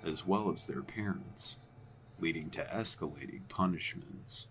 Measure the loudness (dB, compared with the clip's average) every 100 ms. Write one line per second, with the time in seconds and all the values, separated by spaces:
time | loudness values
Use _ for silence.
0 | -2 -2 4 4 4 2 -2 -4 -4 -2
1 | 0 -2 -6 2 2 2 -10 -18 -20 -20
2 | -20 0 0 0 -2 -4 -2 2 2 2
3 | 0 -2 -8 -8 -6 2 4 4 -2 -4
4 | -10 -10 -4 -2 -4